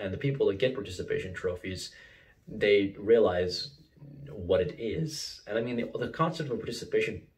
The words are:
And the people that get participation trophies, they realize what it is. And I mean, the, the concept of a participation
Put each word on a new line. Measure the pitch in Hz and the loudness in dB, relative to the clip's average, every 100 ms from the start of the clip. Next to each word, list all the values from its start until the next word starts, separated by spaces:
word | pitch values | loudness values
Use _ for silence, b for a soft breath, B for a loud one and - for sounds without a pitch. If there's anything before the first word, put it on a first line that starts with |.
And | 98 | -6
the | 95 | -2
people | 139 139 143 | 0 4 4
that | 98 | 4
get | 127 | 0
participation | 104 98 - - - 92 | 0 -6 -8 -4 -4 -4
trophies, | 90 92 90 95 92 - B B B B B - | -6 -4 -4 -6 -8 -10 B B B B B -14
they | 107 104 101 98 - | 0 6 6 4 0
realize | 101 113 101 90 90 - - - _ _ - - - | 6 6 6 4 0 -2 -8 -14 _ _ -20 -18 -14
what | 110 87 92 | -8 2 4
it | 87 - | 2 -2
is. | 117 160 156 - - - - | -4 -2 -4 -4 -10 -12 -4
And | 110 | -2
I | |
mean, | 120 120 | 0 -2
the, | - - | -4 -4
the | 120 | -4
concept | - 165 165 135 | 0 -2 -2 -4
of | 113 | -4
a | |
participation | - - - 110 110 92 - | -6 -8 -2 0 0 -4 -12